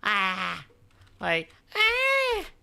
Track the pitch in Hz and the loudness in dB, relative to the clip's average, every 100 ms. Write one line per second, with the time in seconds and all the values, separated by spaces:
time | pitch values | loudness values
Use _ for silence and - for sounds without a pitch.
0 | - 208 190 185 185 170 147 - - _ | 0 0 0 -2 -6 -6 -12 -20 -20 _
1 | - - 180 165 160 - _ - 440 480 | -20 -10 -2 -2 -2 -16 _ 0 2 2
2 | 523 539 523 466 359 - | 2 2 0 -2 -4 -12